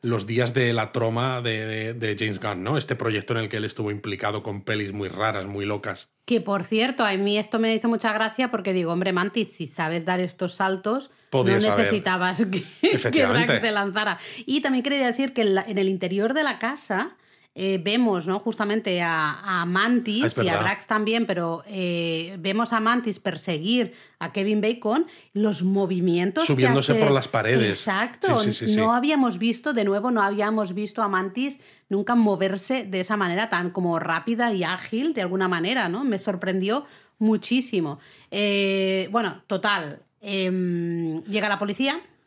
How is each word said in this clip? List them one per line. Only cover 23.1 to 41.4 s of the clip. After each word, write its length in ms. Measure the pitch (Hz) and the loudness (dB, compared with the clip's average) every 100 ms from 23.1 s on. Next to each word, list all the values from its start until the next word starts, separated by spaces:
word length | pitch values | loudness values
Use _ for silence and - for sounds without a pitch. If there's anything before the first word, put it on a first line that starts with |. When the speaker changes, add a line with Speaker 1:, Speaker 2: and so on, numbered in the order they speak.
| 190 | -4
Speaker 2:
perseguir 760 | - 165 - 160 175 247 226 - - _ | -4 -6 -4 -4 0 0 0 -6 -20 _
a 120 | 170 | -8
Kevin 300 | - 196 214 | -2 0 2
Bacon, 460 | 214 240 214 254 330 - - | 0 0 0 0 -2 -6 -8
los 300 | 202 214 170 | 0 0 2
movimientos 800 | 180 196 196 185 180 175 180 190 | 2 2 2 2 2 2 2 2
que 40 | 330 | 2
Speaker 1:
Subiéndose 440 | 139 127 139 127 | 4 4 4 4
Speaker 2:
hace. 80 | 226 | 4
Speaker 1:
por 120 | 214 | 4
las 160 | 139 123 | 4 2
paredes. 420 | 113 107 127 110 98 | 0 2 4 4 2
Speaker 2:
Exacto. 560 | - 190 240 - 381 269 | 0 -2 -2 -2 2 4
Speaker 1:
Sí, 140 | 208 | 2
sí, 140 | 214 214 | 0 2
sí, 80 | |
sí. 40 | 214 | 2
Speaker 2:
No 140 | 220 | 4
habíamos 460 | 240 277 302 254 180 | 2 2 2 2 2
visto, 340 | 226 233 - | 0 0 -2
de 120 | 240 | 0
nuevo, 260 | 202 196 233 | 2 2 0
no 100 | 233 | 2
habíamos 540 | 202 208 208 214 202 | 2 2 0 0 -2
visto 260 | 180 208 - | -4 -6 -2
a 60 | 208 | 0
Mantis 500 | 190 190 185 277 269 - - _ | 0 -2 -4 -4 -6 -18 -20 _
nunca 260 | 196 202 | -2 2
moverse 680 | 240 220 190 190 190 - 262 | 4 4 4 0 -2 -2 -4
de 160 | 202 190 | -2 -4
esa 160 | 185 214 | -2 0
manera 320 | 185 175 226 | 0 0 0
tan 220 | 175 180 | 0 -2
como 280 | 175 180 165 | -2 0 0
rápida 540 | 165 165 - 226 240 | 0 -2 -2 0 0
y 100 | 202 | 0
ágil, 520 | 170 185 - 226 294 | -2 -4 -4 -4 -2
de 80 | 269 | -2
alguna 260 | 185 185 185 | -2 0 0
manera, 400 | 175 175 254 190 | 0 0 0 0
¿no? 160 | 185 | -2
Me 140 | 277 196 | -2 -2
sorprendió 640 | 190 190 185 190 190 247 294 - _ _ | -2 -4 -2 -2 0 -2 -4 -20 _ _
muchísimo. 800 | 220 214 - 247 247 196 160 143 - - - | 2 2 2 0 0 -2 -2 -6 -14 -20 -10
Eh, 800 | 196 208 202 196 196 190 190 185 | -2 2 2 2 2 2 0 0
bueno, 300 | 214 208 - _ | 0 -2 -6 _
total, 560 | 190 208 196 156 143 _ _ | -2 2 0 -2 -10 _ _
em, 1040 | 208 196 185 185 180 175 170 170 165 160 | -6 -2 0 0 0 0 -2 -2 -2 -4
llega 240 | 160 208 | -4 -2